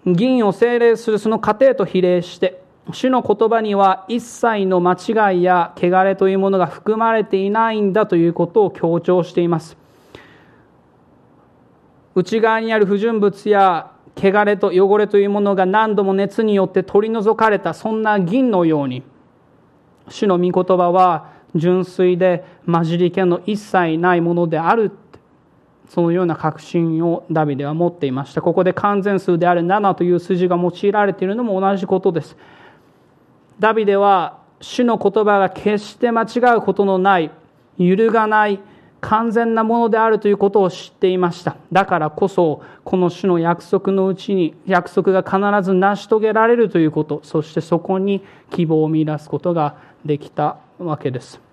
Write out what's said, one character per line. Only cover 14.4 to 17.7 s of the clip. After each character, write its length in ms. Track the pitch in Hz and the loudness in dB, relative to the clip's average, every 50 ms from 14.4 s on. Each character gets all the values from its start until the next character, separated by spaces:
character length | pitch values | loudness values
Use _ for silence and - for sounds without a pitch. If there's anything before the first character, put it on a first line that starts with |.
| 208 | 2
れ 140 | 202 208 190 | 2 0 0
と 140 | - 196 170 | -2 0 2
汚 240 | 180 196 196 202 208 | 2 4 4 4 2
れ 100 | 208 202 | 2 2
と 120 | 208 202 | 2 2
い 60 | 202 | 2
う 40 | 202 | 2
も 120 | 202 208 | 0 0
の 140 | 202 202 202 | 0 0 2
が 120 | 185 185 185 | 0 0 2
何 280 | 190 214 220 220 214 | 2 0 0 0 0
度 80 | 196 202 | 0 0
も 100 | 190 190 | 0 0
熱 300 | 190 202 196 202 - 226 | 0 -2 -2 -2 -2 0
に 120 | 214 208 | 2 2
よ 100 | 196 190 | 2 0
っ 60 | 190 | 0
て 120 | 190 196 180 | 0 -2 -4
取 260 | - - 202 214 220 | 2 0 0 2 2
り 40 | 226 | -2
除 240 | 226 202 214 220 220 | -2 0 0 2 2
か 140 | 226 220 | 2 2
れ 80 | 208 202 | 2 0
た、 160 | 202 170 | -2 -4